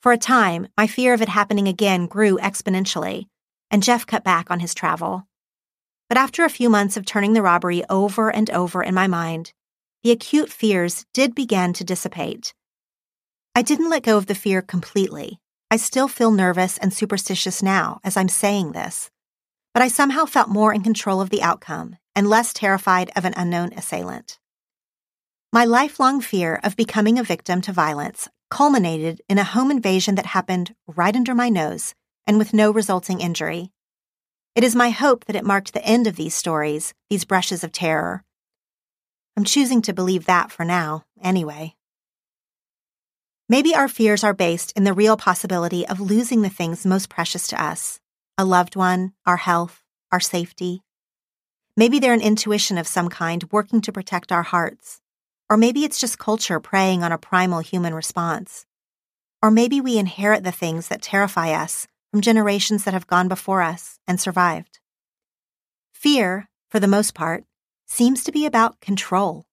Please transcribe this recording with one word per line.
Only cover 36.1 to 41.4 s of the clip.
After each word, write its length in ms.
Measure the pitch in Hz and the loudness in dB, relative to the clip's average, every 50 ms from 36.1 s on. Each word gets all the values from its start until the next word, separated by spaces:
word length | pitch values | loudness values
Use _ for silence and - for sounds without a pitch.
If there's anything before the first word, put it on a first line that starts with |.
| 180 | -2
these 200 | 165 160 156 - | -2 -6 -6 -6
stories, 580 | - - 175 165 156 151 151 151 151 160 - - _ _ _ | -6 -4 -2 -2 0 0 -2 -2 -4 -6 -8 -12 _ _ _
these 160 | 208 196 170 | -4 -4 0
brushes 380 | - 202 185 180 - 196 165 - | 4 2 2 4 2 -4 -6 -6
of 80 | 165 | -8
terror. 520 | - - 180 165 160 151 160 - 185 190 _ _ _ _ _ _ _ _ _ _ _ _ _ _ _ _ _ _ _ _ _ _ _ | -8 -4 -2 0 0 0 -2 -4 -6 -10 _ _ _ _ _ _ _ _ _ _ _ _ _ _ _ _ _ _ _ _ _ _ _
I'm 80 | - 202 | -4 -2
choosing 380 | - - 285 277 247 262 233 220 | 0 2 0 2 2 2 0 0
to 100 | - 185 | 0 -4
believe 320 | 180 185 185 190 180 160 | -2 -2 0 0 -2 2
that 260 | - 185 175 - - | 2 2 2 2 -2
for 120 | - - 170 | -6 -8 -4
now, 420 | 165 175 180 165 151 156 160 - _ _ _ | -2 -2 -2 -2 -2 -6 -8 -10 _ _ _
anyway. 560 | 190 185 185 190 | -2 0 0 0